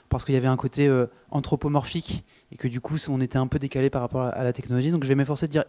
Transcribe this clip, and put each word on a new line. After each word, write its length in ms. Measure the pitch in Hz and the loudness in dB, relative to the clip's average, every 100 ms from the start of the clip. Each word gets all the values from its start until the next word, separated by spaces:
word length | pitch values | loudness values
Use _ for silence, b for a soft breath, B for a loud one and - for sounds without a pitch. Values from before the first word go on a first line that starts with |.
| - | -4
parce 160 | 127 - | -4 0
qu'il 80 | |
y 20 | 131 | 2
avait 100 | 131 | 2
un 120 | 131 | 2
côté, 280 | 131 - 143 | 0 2 4
euh, 200 | 131 120 b _ | 4 2 b _
anthropomorphique, 920 | 143 131 143 151 147 - 170 - - b b b | -4 0 0 2 0 0 -4 -4 -6 b b b
et 60 | - | -6
que 100 | 123 | -4
du 140 | 120 | -4
coup, 160 | - 151 - | -4 -4 -2
on 140 | 131 | -2
était 160 | 127 131 | 0 0
un 80 | 127 | 0
peu 120 | 143 | -2
décalé 300 | 135 135 135 | -2 0 2
par 140 | 135 | 0
rapport 180 | 123 131 | -2 -2
à, 80 | 127 | -2
à 160 | - | -2
la 80 | 127 | -2
technologie. 380 | 123 123 123 143 | -2 -2 0 2
Donc 140 | 170 | 0
je 40 | 135 | 2
vais 60 | |
m'efforcer 320 | 139 139 147 160 | 2 2 -2 -2
de 60 | |
dire 120 | 147 | -2